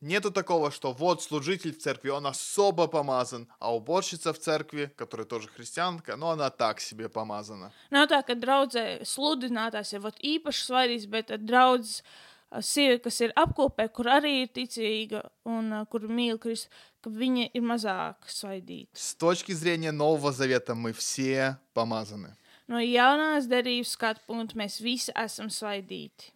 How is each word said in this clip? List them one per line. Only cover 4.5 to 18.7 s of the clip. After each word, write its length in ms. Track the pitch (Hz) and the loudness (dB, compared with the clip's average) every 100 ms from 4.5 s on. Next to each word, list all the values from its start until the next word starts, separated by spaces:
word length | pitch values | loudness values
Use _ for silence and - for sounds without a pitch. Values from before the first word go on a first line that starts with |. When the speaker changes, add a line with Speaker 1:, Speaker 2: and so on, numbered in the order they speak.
| 156 147 147 143 - | -2 -2 -6 -6 -8
Speaker 1:
которая 280 | 120 110 110 | -10 -8 -6
тоже 220 | 117 107 | -8 -8
христианка, 680 | - 117 - 180 170 - 113 | -14 -10 -2 -2 -4 -8 -4
но 120 | 165 | -2
она 200 | 160 135 | 0 -2
так 280 | - 113 104 | 2 0 0
себе 280 | - 107 110 | -8 -10 -8
помазана. 600 | 110 110 104 107 101 95 - - | -6 -6 -8 -10 -14 -16 -20 0
Speaker 2:
Nav 200 | 285 302 | 4 6
tā, 100 | 294 | 4
ka 120 | 262 240 | 0 -2
draudzē 680 | 240 269 269 233 220 - | 2 4 4 0 -4 -6
sludinātājs 880 | - - 294 294 247 233 226 214 202 208 | -6 -2 0 0 -2 -2 -2 -4 -6 -8
ir, 60 | |
vot, 160 | 214 - | -8 -6
īpaši 480 | 277 320 311 254 - | -4 -2 -2 -4 0
svaidīts, 400 | 254 254 240 202 | 2 2 0 -4
bet, 240 | 220 220 | -6 -4
ā, 60 | 220 | -6
draudzes, 640 | 220 247 254 254 220 - - - - - _ | 4 6 8 6 0 -10 -12 -20 -20 -20 _
ā, 100 | - | -8
sieviete, 400 | 214 285 277 240 240 | -2 4 6 4 0
kas 140 | - | -2
ir 100 | 233 277 | 2 4
apkopē, 480 | 339 - 277 - 220 | 4 4 2 2 -2
kur 220 | - 240 | -2 4
arī 320 | 277 294 269 | 6 6 2
ir 80 | 254 | 0
ticīga 680 | - 247 233 214 220 220 214 - _ 233 | -4 -8 -2 -2 -2 -2 -6 -8 _ -6
un, 260 | 226 220 | -4 -4
ā, 120 | 214 214 | -4 -4
kur 120 | 226 214 | -6 -2
mīl 320 | 233 240 220 | 0 0 0
Kristu, 320 | 233 226 - - - _ | -4 -6 -8 -18 -20 _
ka 80 | 226 | -10
viņa 400 | 214 254 254 233 247 | -2 2 2 0 -2
ir 60 | 233 | 0
mazāk 600 | 233 208 185 160 180 - | 0 -2 -2 -4 -8 -12
svaidīta. 640 | - 202 190 185 | -10 -8 -10 -10